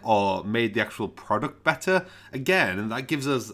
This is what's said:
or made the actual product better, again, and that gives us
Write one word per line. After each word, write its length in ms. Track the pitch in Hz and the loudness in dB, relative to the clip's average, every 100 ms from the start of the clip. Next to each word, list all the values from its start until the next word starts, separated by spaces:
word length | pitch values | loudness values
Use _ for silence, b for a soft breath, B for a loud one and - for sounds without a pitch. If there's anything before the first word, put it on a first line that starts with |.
| 117 | 2
or 340 | 104 98 92 101 | 2 2 0 -2
made 280 | 117 113 | 0 0
the 60 | 107 | 0
actual 300 | 104 - 98 | -2 -4 -8
product 540 | - - 107 - - 160 | -6 -2 -2 -2 -2 -2
better, 400 | 156 - 185 185 B B | 0 2 0 0 B B
again, 480 | 131 135 185 113 92 | -4 2 2 2 0
and 100 | 110 | -2
that 160 | 120 135 | -4 -4
gives 200 | 151 139 | -2 0
us 240 | 131 107 | -2 -2